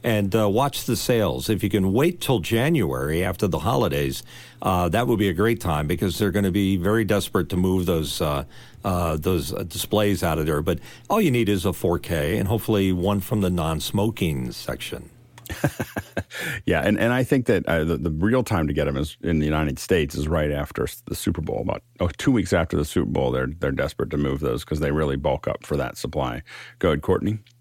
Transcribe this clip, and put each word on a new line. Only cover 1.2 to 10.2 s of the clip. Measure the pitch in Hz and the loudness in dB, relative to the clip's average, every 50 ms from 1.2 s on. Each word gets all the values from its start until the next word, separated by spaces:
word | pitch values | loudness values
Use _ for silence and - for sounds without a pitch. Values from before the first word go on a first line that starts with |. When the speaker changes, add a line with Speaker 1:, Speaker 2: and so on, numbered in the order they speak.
| 104 85 62 65 - - | 2 0 0 -2 -2 -2
Speaker 1:
If | 113 95 | -2 0
you | - 98 | 0 0
can | 95 104 95 95 95 | 0 2 2 2 2
wait | 117 147 175 - - | 4 2 2 0 -2
till | - - 131 104 | -2 0 0 0
January | 78 - 113 113 123 147 170 143 98 71 65 64 67 76 78 85 92 | 0 0 0 0 2 2 2 2 0 0 -2 -2 -2 -2 0 0 0
after | 95 92 - - | -2 -2 -2 -2
the | 98 82 78 | 0 0 0
holidays, | 73 107 131 139 113 87 67 71 71 67 69 - - - - - - - - - | 0 0 0 2 2 0 0 0 -2 -2 -4 -6 -10 -14 -20 -20 -20 -20 -16 -6
uh, | - 95 92 90 90 87 | -2 0 0 2 2 2
that | 80 110 123 | 2 2 2
would | 131 120 95 | 2 2 2
be | 104 98 | 2 0
a | 85 | 2
great | 78 104 113 117 - | 2 2 2 2 0
time | - 92 78 76 78 | 0 -2 0 0 0
because | 76 90 - 104 95 85 - | -2 0 0 0 -2 0 2
they're | 107 101 | 0 2
gonna | 87 104 101 95 | 2 2 2 2
be | 87 104 98 95 98 | 2 2 2 2 2
very | 92 85 98 107 113 110 | 2 2 2 2 2 2
desperate | 95 104 101 90 - - 98 87 78 | 2 2 0 0 0 0 0 0 2
to | 95 | 0
move | 90 92 92 92 92 87 | 0 2 2 2 2 2
those, | 85 90 80 78 73 - - | 2 2 2 0 -2 -2 -2
uh, | 85 76 73 69 69 - - - - - - - | -2 0 0 -2 -4 -6 -14 -20 -20 -20 -20 -6
uh, | - 101 92 87 87 85 78 | -4 -2 0 0 0 0 -2
those, | 78 76 95 92 85 73 - | 0 0 0 0 0 0 -2
uh, | - - | -6 -6
displays | - 85 - 95 - - - 104 107 104 101 87 | -6 -8 -6 -8 -4 0 2 2 4 4 2 2